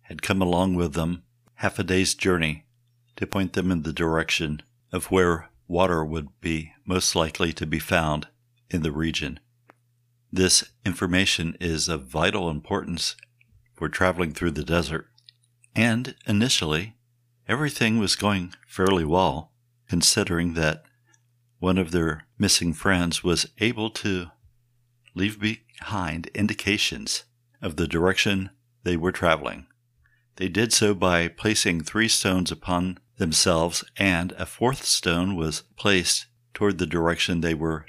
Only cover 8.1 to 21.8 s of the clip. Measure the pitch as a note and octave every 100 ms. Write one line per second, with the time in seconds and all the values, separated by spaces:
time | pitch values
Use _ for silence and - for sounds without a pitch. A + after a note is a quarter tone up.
8.1 | D2+ - _ _ _ _ F2+ D#2 D2+ E2
9.1 | D2+ D2 D2+ _ _ - _ _ _ _
10.1 | _ _ F#2 F#2 - - _ G2 F2 F#2
11.1 | F2+ G2 - E2 - F2 D#2+ D#2+ D#2 C2
12.1 | D#2 F2 G#2 E2+ D2+ - G2+ - E2 -
13.1 | - - _ _ _ _ - D#2+ - F#2
14.1 | F2 E2+ D2 F2 D2+ D2+ E3+ D2 D#2 -
15.1 | _ _ _ _ _ _ G#2 A#2 A2+ B2+
16.1 | - - G#2 B2+ - D#2+ D#2 G#2+ - _
17.1 | _ _ _ - B2 D3 - A2+ A2+ F#2+
18.1 | - G2+ G2 F2 - - - F#2+ F#2+ D#2
19.1 | F2+ F2+ C2+ - _ _ _ - F2 -
20.1 | - F#2 E2+ F2 E2 D#2 D#2 - _ _
21.1 | _ _ _ _ _ F2+ F#2